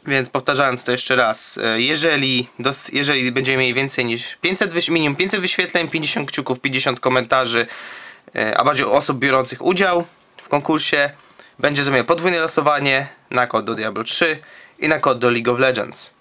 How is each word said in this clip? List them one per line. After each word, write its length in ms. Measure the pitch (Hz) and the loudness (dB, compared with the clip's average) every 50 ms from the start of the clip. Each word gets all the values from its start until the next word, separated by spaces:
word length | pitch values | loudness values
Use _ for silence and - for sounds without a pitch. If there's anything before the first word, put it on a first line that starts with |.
| _ | _
Więc 240 | 143 143 135 127 - | 0 0 0 0 0
powtarzając 540 | _ 139 127 - 147 135 143 135 123 123 - | _ -4 -2 0 0 2 2 0 0 -2 -2
to 80 | - | -2
jeszcze 240 | 123 123 - - 131 | -2 -2 0 0 2
raz, 440 | 123 123 113 110 - - - - - 104 | 4 4 2 2 0 0 -2 -2 -2 -2
e, 180 | 113 110 113 | -2 0 0
jeżeli 640 | 120 131 151 156 147 165 156 139 139 135 131 123 123 123 - - | 0 0 2 2 2 2 2 2 2 2 0 0 -2 -4 -8 -4
dos-, 300 | 120 135 135 - - - - | -4 -2 -2 -2 -4 -2 -2
jeżeli 380 | 135 143 139 147 135 127 127 | -2 0 0 0 0 0 0
będziemy 260 | 120 135 135 131 135 131 | 0 -2 0 0 0 2
mieli 160 | 131 127 120 | 2 0 0
więcej 320 | 127 139 135 - - 123 | 0 -2 -2 -2 -2 -2
niż 320 | 120 117 117 - - - - | -2 -2 -4 -6 -10 -12 -4
pięćset 320 | - 165 185 180 220 196 - | -4 -2 0 0 -2 -2 -2
wyś-, 160 | 165 131 147 | -2 -2 0
minimum 260 | 160 170 156 147 139 | 0 0 0 0 0
pięćset 260 | 143 180 190 190 208 | 0 -2 0 0 -2
wyświetleń, 480 | 180 185 - - 180 175 - 175 165 151 | -2 -2 0 -2 -2 0 0 -2 -2 0
pięćdziesiąt 380 | - 160 156 143 - - 147 135 | -4 -4 -2 -2 -2 -2 -4 -6
kciuków, 320 | - - 135 - 127 127 | -6 -6 -4 -4 -4 -4
pięćdziesiąt 400 | - 139 131 127 131 143 127 117 | -4 -4 -2 0 0 0 -2 0
komentarzy, 680 | - 131 127 127 120 113 - 131 131 120 117 117 117 117 - - - - - - - - - - _ - _ | 0 0 2 2 2 2 2 0 2 2 0 0 0 -2 -6 -16 -16 -16 -16 -18 -18 -20 -20 -20 _ -12 _
e, 220 | - 110 110 107 - | -4 -2 0 0 2
a 60 | 120 | 2
bardziej 220 | 135 147 131 135 | 2 2 0 0
osób 340 | - 104 139 147 - 147 127 | 2 2 2 2 2 -2 0
biorących 460 | 127 139 131 131 131 123 - 123 - | 0 2 2 2 2 0 -4 -4 0
udział 400 | 170 190 185 202 190 180 175 175 - _ _ _ _ _ - | 0 2 2 2 2 2 0 -2 -4 _ _ _ _ _ -20
w 120 | - - | -8 -2
konkursie, 600 | - 147 143 - 160 151 - - - 147 143 143 143 - - - - _ - - _ _ | -2 -2 0 0 0 0 2 0 2 2 0 0 -2 -10 -20 -20 -20 _ -20 -20 _ _
będzie 240 | - 147 147 143 143 | -2 0 0 2 0
zrobione 200 | 139 139 127 117 | 2 2 0 2
podwójne 360 | 120 170 170 165 185 180 170 | 2 0 0 2 0 0 0
losowanie 680 | 160 165 - - 147 147 151 143 143 139 135 135 139 139 - - _ _ | 0 0 0 2 2 2 2 2 2 2 0 0 0 -4 -12 -20 _ _
na 180 | - 127 123 120 | 0 0 0 2
kod 180 | - 113 104 | 0 -2 -2
do 100 | 101 113 | -2 -6
Diablo 280 | 107 107 110 101 104 117 | -4 -4 -6 -4 -4 -2
trzy 360 | - - - - 165 156 147 - - - - - - _ _ | -2 0 2 2 0 0 -2 -8 -20 -20 -20 -20 -20 _ _
i 80 | - 151 | 0 0
na 120 | 156 151 | 0 2
kod 200 | - 147 131 123 | 2 0 0 2
do 120 | 117 123 | 2 2
League 200 | 120 117 117 120 | 2 2 2 0
of 80 | 123 120 | 2 4
Legends. 540 | 131 131 127 113 104 - - - - - _ _ | 4 2 2 0 -2 -6 -6 -8 -8 -8 _ _